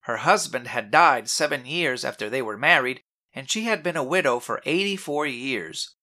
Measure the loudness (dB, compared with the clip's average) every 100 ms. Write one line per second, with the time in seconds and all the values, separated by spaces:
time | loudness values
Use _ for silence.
0 | -4 -2 2 2 2 -8 -6 -6 2 6
1 | 6 4 0 -2 0 -2 -4 -2 -2 -2
2 | -4 -6 -4 -2 -4 0 4 4 4 -4
3 | _ _ _ -14 -6 -4 -2 -2 -2 -2
4 | 0 2 4 2 -2 -6 0 0 0 -4
5 | -4 -2 -2 -4 -4 -4 -6 -10 -12 _